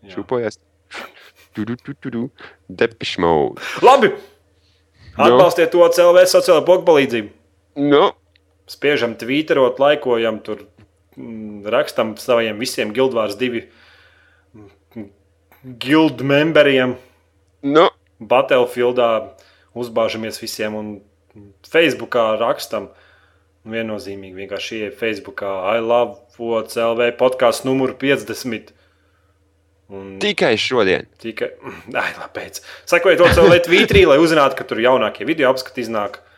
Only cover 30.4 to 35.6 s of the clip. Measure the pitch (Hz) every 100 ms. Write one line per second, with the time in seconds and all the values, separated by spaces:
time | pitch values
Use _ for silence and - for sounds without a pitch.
30.4 | 170 110 - 127 95 78 - _ 113 110
31.4 | 117 - 131 - - 127 123 - - -
32.4 | - - - - - 170 185 165 175 175
33.4 | 165 175 170 185 - 202 175 143 165 160
34.4 | 139 131 127 110 120 131 107 - 107 160
35.4 | 131 151